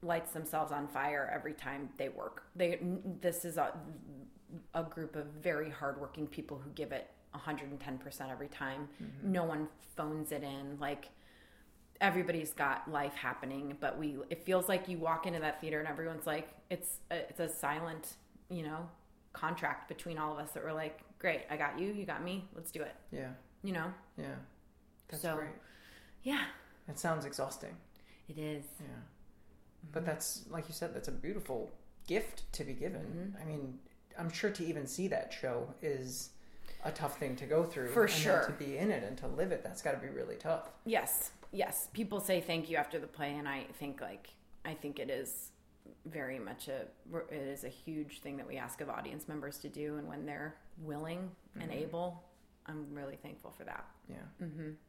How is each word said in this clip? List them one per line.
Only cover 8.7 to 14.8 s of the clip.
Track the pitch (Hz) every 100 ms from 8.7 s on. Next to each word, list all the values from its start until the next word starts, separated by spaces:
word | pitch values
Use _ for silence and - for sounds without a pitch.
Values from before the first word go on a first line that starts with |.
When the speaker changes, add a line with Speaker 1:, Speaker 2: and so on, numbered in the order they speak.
| 135 147 -
Speaker 2:
Mm-hmm. | - 139 202
Speaker 1:
No | 180
one | 165 151 151 - - -
phones | 156 156 151
it | 147
in. | 143 139 139 143
Like, | 143 143 - - - - - - - - - -
everybody's | 196 180 170 165 156
got | - 139 135 -
life | 151 143
happening, | - 131 127 131 135 143 143
but | 139 -
we, | 151 135 135
it | 165
feels | - 185 185
like | 185